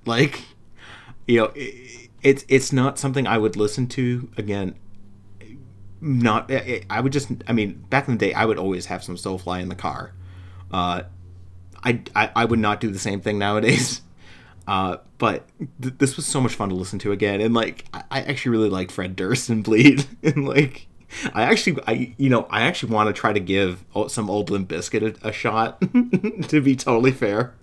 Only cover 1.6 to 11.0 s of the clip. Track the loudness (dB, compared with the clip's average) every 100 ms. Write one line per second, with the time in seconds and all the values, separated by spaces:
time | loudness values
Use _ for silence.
1.6 | -12 -14 -18 -20 -20 0 4 4 4 4
2.6 | 4 2 2 0 -2 0 2 2 2 2
3.6 | -2 0 -4 -2 -2 -2 -6 -8 -6 -4
4.6 | -4 -8 -14 -18 -18 -20 -20 -20 -20 -20
5.6 | -20 -20 -20 -10 -2 2 4 2 0 -4
6.6 | -2 -6 -4 -2 0 0 -2 -6 0 0
7.6 | 0 -4 -2 -2 0 0 0 2 0 0
8.6 | 0 -2 -4 -8 -8 -8 -6 -6 -4 -6
9.6 | -6 -6 -6 -6 -10 -14 -18 -18 -18 -18
10.6 | -8 -2 -2 -2